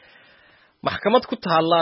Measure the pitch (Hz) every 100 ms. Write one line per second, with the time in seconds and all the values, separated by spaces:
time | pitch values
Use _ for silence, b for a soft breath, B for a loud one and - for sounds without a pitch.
0 | b b b b b b b b - -
1 | 202 240 - 233 180 165 165 170